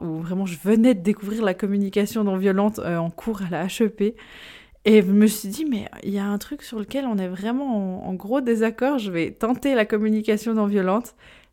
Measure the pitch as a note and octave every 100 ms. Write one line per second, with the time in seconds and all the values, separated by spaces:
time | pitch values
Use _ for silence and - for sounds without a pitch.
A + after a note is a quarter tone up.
0 | E3+ D#3+ E3+ F#3 F#3+ E3 F#3+ A3+ B3 G3+
1 | F3 G#3 G3+ A3 G#3 F#3 G3+ G3+ G3 G3+
2 | G3+ A3+ G3+ F#3+ G3 F#3+ G#3 G#3+ - E3+
3 | E3 - - G3+ F#3 E3 F#3 - A3 -
4 | G3+ A#3+ - - - - - _ - G#3+
5 | F#3 G3+ G#3+ G#3+ G3 A3+ D#4 A#3+ - -
6 | - G3+ G3+ G3+ - D4 - A3 G3+ C4+
7 | C4+ G#3 F#3 F#3 G#3+ B3+ C#4 G#3+ F#3+ F#3
8 | - F#3 G3+ C4+ B3 A3+ A3 A3 B3+ C#4+
9 | G#3 E3+ D#3+ - A3+ B3 C#4 B3+ G#3+ A3
10 | G#3+ G#3+ G#3+ G#3+ A3+ A3 G3+ G3+ F#3 G#3
11 | - - - - _